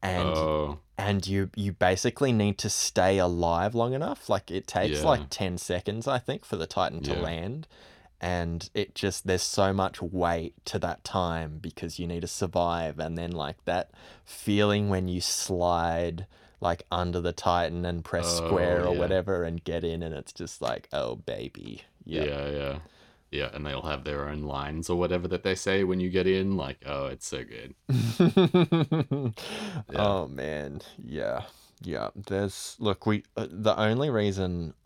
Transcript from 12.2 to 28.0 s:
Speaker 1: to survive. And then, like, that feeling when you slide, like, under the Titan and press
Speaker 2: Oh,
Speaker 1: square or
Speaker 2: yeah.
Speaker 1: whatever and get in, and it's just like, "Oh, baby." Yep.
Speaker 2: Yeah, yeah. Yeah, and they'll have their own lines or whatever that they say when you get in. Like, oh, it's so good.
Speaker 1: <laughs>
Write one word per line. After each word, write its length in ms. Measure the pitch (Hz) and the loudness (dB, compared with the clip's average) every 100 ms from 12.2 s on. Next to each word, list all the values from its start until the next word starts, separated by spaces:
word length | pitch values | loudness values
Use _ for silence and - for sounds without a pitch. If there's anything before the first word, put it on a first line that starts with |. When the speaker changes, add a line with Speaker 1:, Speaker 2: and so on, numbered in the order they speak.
Speaker 1:
to 40 | 85 | -6
survive. 720 | - 95 90 85 85 80 73 | -4 0 2 2 2 -2 -4
And 200 | 80 82 | -4 -4
then, 140 | 85 | -4
like, 300 | 87 73 - - | -4 -6 -6 -2
that 240 | 87 - - - - | -2 -2 -10 -20 -20
feeling 640 | - - - 101 104 104 104 | -20 -8 2 4 6 4 2
when 200 | 95 92 | 2 0
you 120 | 90 | -2
slide, 1040 | - - - 92 87 85 85 85 87 85 98 - - _ | -2 -2 -2 2 4 4 2 0 0 -4 -10 -16 -20 _
like, 240 | 87 85 - | -2 -2 -2
under 280 | 87 90 87 | -2 0 0
the 120 | 85 | -2
Titan 520 | 85 - 87 85 85 | 0 2 4 2 0
and 200 | 87 87 | -2 -4
press 360 | 80 87 85 85 | -2 -2 0 0
Speaker 2:
Oh, 60 | 82 | 2
Speaker 1:
square 380 | 90 87 87 87 | 4 4 4 4
or 80 | |
Speaker 2:
yeah. 40 | 90 | 2
Speaker 1:
whatever 420 | 90 95 87 92 | 2 2 2 0
and 180 | 85 85 | 0 -4
get 200 | - 85 | -4 -2
in, 180 | 85 85 | -2 -4
and 100 | 82 | -6
it's 180 | 76 69 | -8 -10
just 280 | - 82 - | -10 -10 -4
like, 260 | 62 58 - | -4 -4 -4
"Oh, 220 | 71 62 58 | -4 -4 -4
baby." 680 | - 53 57 - 52 55 - _ | -8 -8 -8 -10 -14 -14 -18 _
Yep. 220 | - 80 76 | -8 -4 -2
Speaker 2:
Yeah, 220 | 71 71 | -2 -4
yeah. 280 | 73 69 69 82 _ - _ _ | -4 -4 -6 -10 _ -20 _ _
Yeah, 200 | 71 67 | -4 -4
and 120 | - 73 | -4 -6
they'll 160 | 67 | -4
have 220 | 80 73 | -4 -4
their 220 | 69 73 71 | -4 -4 -4
own 180 | 76 | -6
lines 440 | 73 69 71 78 80 | -4 -4 -4 -6 -2
or 100 | 87 | 0
whatever 300 | 87 90 87 | 2 2 0
that 140 | 90 | -2
they 120 | 98 | 0
say 300 | 92 - 98 | -2 2 2
when 160 | 95 92 | 2 2
you 80 | 90 | 2
get 180 | 92 92 | 2 4
in. 300 | 95 95 98 | 4 2 0
Like, 220 | 69 67 67 | -2 -6 -6
oh, 200 | 71 69 | -4 -4
it's 180 | 65 - | -6 -8
so 180 | 67 | -8
good. 300 | 62 - 131 - - | -8 -12 -16 -18 0
Speaker 1:
<laughs> 1500 | 127 | 2